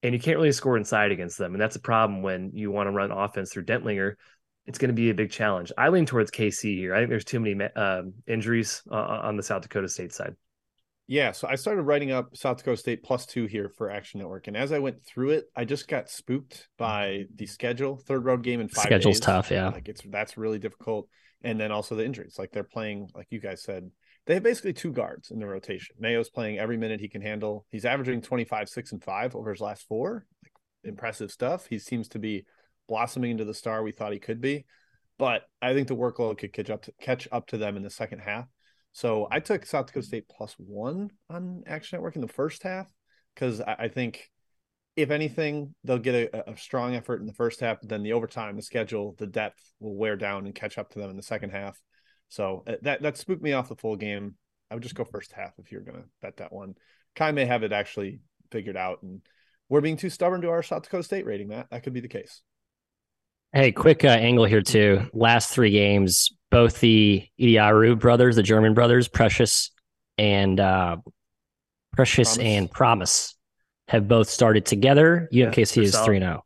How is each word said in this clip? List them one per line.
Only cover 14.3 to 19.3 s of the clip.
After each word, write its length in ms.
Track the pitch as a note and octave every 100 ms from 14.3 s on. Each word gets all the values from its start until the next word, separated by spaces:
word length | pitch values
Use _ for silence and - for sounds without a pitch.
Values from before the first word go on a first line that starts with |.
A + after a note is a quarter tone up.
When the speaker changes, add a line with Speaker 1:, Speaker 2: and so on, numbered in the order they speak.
| F#2 -
Speaker 2:
And 80 | G#2
as 160 | C#3
I 80 | D3+
went 240 | C#3 C3
through 260 | _ - C3
it, 140 | D#3 - -
I 80 |
just 220 | A#2 C#3 -
got 220 | C#3 -
spooked 580 | - - C3 C#3 - _ _
by 480 | A#2 G#2 G2+ G2 G2
the 120 | - G2+
schedule. 500 | - B2 A#2+ C3+ C3+
Third 280 | _ C3+
road 180 | B2 B2
game 180 | A#2 A#2+
in 80 | G#2+
five 180 | - G#2
Speaker 3:
Schedule's 300 | G#2+ G2 G#2
Speaker 2:
days. 100 |
Speaker 3:
tough, 240 | -